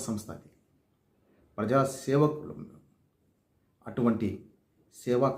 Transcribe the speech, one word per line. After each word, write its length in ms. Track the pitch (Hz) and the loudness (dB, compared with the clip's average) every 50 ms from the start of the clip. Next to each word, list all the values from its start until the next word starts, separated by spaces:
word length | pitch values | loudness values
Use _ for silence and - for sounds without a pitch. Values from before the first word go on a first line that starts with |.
| - - | -4 -4
సంస్థ. 220 | 113 104 - - | -6 -6 -6 -10
అది 200 | - - - - _ _ _ _ _ _ _ _ _ _ _ _ _ _ _ _ _ _ _ _ - - | -14 -16 -16 -20 _ _ _ _ _ _ _ _ _ _ _ _ _ _ _ _ _ _ _ _ -8 -4
ప్రజాసేవకులు. 960 | 107 107 127 135 139 139 - - - - 135 143 151 147 151 - - - - - - - - - _ _ _ _ _ _ _ _ _ _ _ _ _ _ _ _ _ _ _ _ - 113 | -2 2 4 4 2 2 -2 -6 -4 0 4 4 4 4 2 -2 -10 -12 -14 -14 -16 -18 -18 -20 _ _ _ _ _ _ _ _ _ _ _ _ _ _ _ _ _ _ _ _ -16 -10
అటువంటి 400 | 104 - 117 120 113 - 110 95 95 - - - _ _ _ _ _ _ _ _ _ - - | -4 0 2 2 2 2 0 -4 -4 -6 -12 -18 _ _ _ _ _ _ _ _ _ -10 -2
సేవా 260 | 123 123 123 131 110 - | 0 2 4 4 2 2